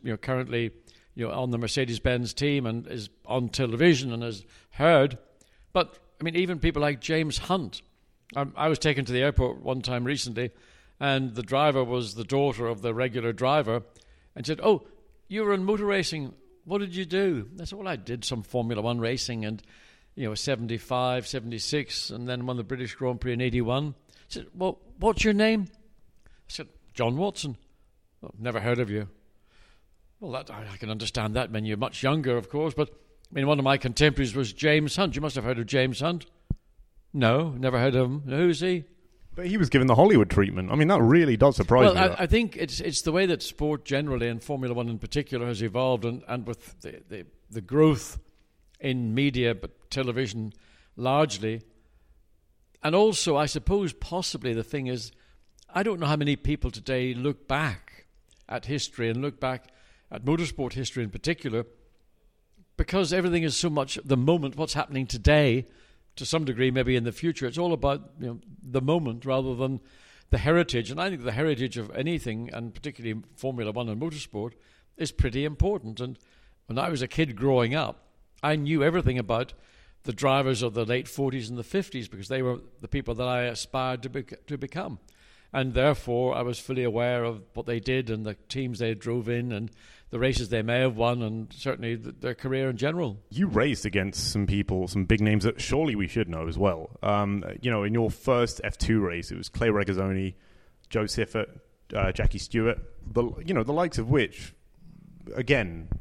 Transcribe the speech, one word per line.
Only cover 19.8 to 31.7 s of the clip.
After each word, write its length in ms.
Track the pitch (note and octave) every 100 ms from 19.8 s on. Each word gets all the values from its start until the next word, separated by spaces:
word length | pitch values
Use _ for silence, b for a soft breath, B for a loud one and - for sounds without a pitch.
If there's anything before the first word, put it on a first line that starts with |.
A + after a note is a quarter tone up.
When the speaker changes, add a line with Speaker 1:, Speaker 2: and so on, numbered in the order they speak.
| b b b -
Speaker 1:
you 140 | A#2
know, 60 | G#2+
seventy-five, 920 | - C3 A2+ A2+ - B2+ B2+ B2+ A#2+
seventy-six, 840 | C3+ A2+ A2+ - D3+ C3 - -
and 200 | A2 A#2+
then 160 | B2 B2
won 100 | B2
the 80 |
British 320 | G2+ C3 B2 -
Grand 240 | B2+ A#2+
Prix 140 | B2+
in 80 | A#2+
eighty-one." 540 | B2+ A#2+ A2+ B2+ D3 C#3 _ b b
She 100 | -
said, 80 | -
"Well, 260 | F3 F#3 - - -
what's 280 | G3+ G#3+ A3
your 80 |
name?" 340 | G3+ A3 A3 F#3 - _ - - _ -
I 40 | - -
said, 200 | - - - -
"John 240 | - A#2 B2+
Watson." 400 | G3 - D3+ A#2 - _ _ _ _ _
"Well, 120 | - -
never 220 | A2+ A2+
heard 180 | G#2+ A#2+
of 100 | A#2
you." 200 | G#2 G2+ - _ _ _ _ - _ _ _ _ _
Well, 100 | F#3+
that, 180 | B2+ C3+
I, 160 | G#2 G#2
I 60 | G2
can 120 | G#2+
understand 460 | G#2+ G#2+ - G#2+ A2+
that 160 | B2
when 140 | A2
you're 100 | A2